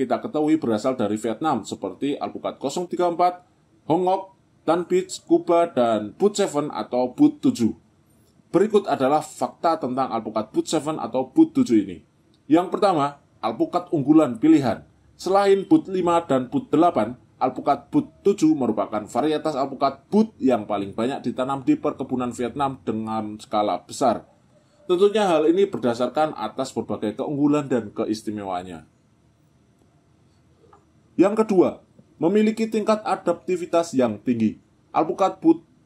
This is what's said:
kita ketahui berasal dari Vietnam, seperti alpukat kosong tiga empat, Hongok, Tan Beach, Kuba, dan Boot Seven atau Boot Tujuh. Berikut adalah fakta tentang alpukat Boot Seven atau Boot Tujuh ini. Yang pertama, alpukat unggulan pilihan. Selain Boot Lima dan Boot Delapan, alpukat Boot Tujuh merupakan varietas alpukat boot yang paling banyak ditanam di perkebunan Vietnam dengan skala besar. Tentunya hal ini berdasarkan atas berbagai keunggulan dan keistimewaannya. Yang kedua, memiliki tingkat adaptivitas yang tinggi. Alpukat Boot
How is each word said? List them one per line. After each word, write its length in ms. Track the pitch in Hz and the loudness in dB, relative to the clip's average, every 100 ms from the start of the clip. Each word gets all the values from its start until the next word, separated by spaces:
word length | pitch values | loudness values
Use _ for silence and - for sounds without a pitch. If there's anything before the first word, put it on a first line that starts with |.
kita 240 | 127 117 | -2 -2
ketahui 320 | 113 151 151 156 | -4 -2 2 2
berasal 400 | 127 110 131 127 | 2 -2 -2 -2
dari 240 | 104 107 | -2 -2
Vietnam, 480 | 113 110 160 127 - | -4 -4 -2 -2 -4
seperti 480 | 110 98 92 139 143 | -8 -8 -6 -6 -4
alpukat 480 | 101 - 98 87 | -6 -8 -10 -6
kosong 240 | 131 - 180 | -6 -6 -6
tiga 240 | 165 175 | -2 -2
empat, 320 | 170 180 180 _ _ _ _ - | 2 0 0 _ _ _ _ -2
Hongok, 480 | 165 180 190 - _ _ _ | 0 2 -2 -4 _ _ _
Tan 240 | - 170 170 | -2 -2 2
Beach, 320 | 185 185 - - | 0 -2 -8 0
Kuba, 400 | 170 170 170 170 | 0 4 2 2
dan 480 | 131 117 110 104 - | 2 2 0 -2 0
Boot 240 | 196 208 | 0 0
Seven 320 | 190 147 147 | -2 -2 -4
atau 400 | - 110 123 127 | -6 -6 -2 -2
Boot 320 | - 147 147 | 4 4 4
Tujuh. 320 | 143 120 113 - _ _ _ _ _ _ _ | -2 0 -2 -2 _ _ _ _ _ _ _
Berikut 400 | 170 208 208 196 | 0 4 2 2
adalah 320 | 135 131 151 | 0 2 0
fakta 640 | - - 123 - 170 160 | -2 -8 -8 -2 -2 0
tentang 320 | 131 127 131 113 | -2 -4 -4 -4
alpukat 400 | 110 110 107 160 | -6 -6 -6 -6
Boot 160 | 165 | -2
Seven 240 | 160 143 156 | -2 -2 -6
atau 320 | 117 120 131 | -4 -4 -2
Boot 240 | - 160 - | 4 4 4
Tujuh 240 | 123 113 | 2 2
ini. 240 | 95 85 _ _ _ _ - | 0 -8 _ _ _ _ 0
Yang 240 | 156 170 | 2 2
pertama, 480 | 185 202 170 143 143 _ _ | 0 2 2 -2 -6 _ _
alpukat 480 | 110 113 165 175 - | -6 -4 -2 -4 -2
unggulan 480 | 165 135 156 147 113 | -2 4 6 4 2
pilihan. 480 | 151 160 131 - - _ _ - | 4 4 4 -4 -8 _ _ -10
Selain 480 | 175 196 202 196 190 | 0 2 4 2 4
Boot 240 | 160 151 | 2 2
Lima 320 | 190 170 170 | -2 2 2
dan 240 | 165 131 127 | 2 -2 0
Boot 240 | 139 131 | -4 0
Delapan, 480 | 147 175 165 110 127 _ - | 2 4 2 -2 -6 _ -4
alpukat 480 | 131 - - 139 - | -4 -2 -2 -2 0
Boot 160 | 147 - _ | -2 -2 _
Tujuh 320 | 196 202 156 151 | 0 2 2 2
merupakan 480 | 123 107 98 110 | 0 -2 -2 -4
varietas 480 | 101 120 147 151 156 | -6 -4 -2 -2 -2
alpukat 560 | 143 139 135 139 135 - | -2 -4 -2 -4 -4 -2
boot 240 | 208 220 - | 0 0 0
yang 240 | 131 120 | 0 0
paling 320 | 104 101 98 98 | 0 -4 -6 -4
banyak 320 | 117 143 131 | -4 -4 -8
ditanam 320 | 110 131 139 | -6 -4 -4
di 160 | 131 151 | 0 0
perkebunan 560 | 151 139 131 127 123 | 0 -6 -6 -6 -6
Vietnam 480 | 113 120 127 139 135 - | -6 -6 -4 -6 -6 -6
dengan 480 | 110 110 110 107 107 | -6 -4 -6 -6 -10
skala 480 | - 107 104 90 | -6 -2 0 -2
besar. 400 | - - 135 104 - _ _ _ _ _ - | -6 -2 0 0 -6 _ _ _ _ _ -2
Tentunya 400 | 180 202 214 202 | 2 2 2 2
hal 240 | 160 156 | 2 2
ini 160 | 175 196 | 2 2
berdasarkan 720 | 123 127 117 123 151 156 - | 0 -2 -2 -2 0 -2 -2
atas 320 | 110 - 131 | -10 -6 -8
berbagai 480 | - 110 104 107 104 | -6 -6 -6 -6 -4
keunggulan 480 | 127 143 147 147 139 | -6 0 2 0 0
dan 240 | 127 104 | -2 -4
keistimewaannya. 960 | 107 110 107 - 107 98 92 92 82 - _ _ _ _ _ _ _ _ _ _ _ _ _ _ _ _ _ _ _ _ _ _ - | -6 -4 -4 -6 -8 -6 -8 -8 -14 -18 _ _ _ _ _ _ _ _ _ _ _ _ _ _ _ _ _ _ _ _ _ _ 0
Yang 160 | 185 214 | 0 2
kedua, 400 | 214 190 131 - _ _ _ - | 0 4 2 0 _ _ _ -4
memiliki 560 | 156 202 214 220 220 | 0 2 2 0 -4
tingkat 320 | 220 208 214 | -4 -2 -2
adaptivitas 880 | - 190 - 170 - 180 175 170 165 | -2 -4 -2 -4 -2 -6 -2 -2 0
yang 320 | 135 120 104 | 0 0 0
tinggi. 400 | - 120 107 - _ _ _ - | -4 0 0 -2 _ _ _ -2
Alpukat 480 | 160 175 190 185 | -2 0 -2 0
Boot 240 | 160 165 - _ | 2 2 0 _